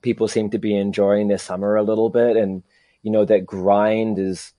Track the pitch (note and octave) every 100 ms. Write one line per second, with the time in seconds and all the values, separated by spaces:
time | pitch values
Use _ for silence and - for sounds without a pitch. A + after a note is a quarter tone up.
0 | B2 A#2 A2 A#2 G#2+ G#2+ G#2+ G2+ G2+ G2
1 | G2+ G#2 G#2 G2 - F#2 G2+ G#2+ G#2 A2
2 | A2+ A#2+ A#2+ A2+ G2 F#2+ - _ _ _
3 | A2 G#2+ G#2 G#2 F#2 G2 F#2 G2+ G#2+ A2
4 | A2 G2 F#2+ F2+ -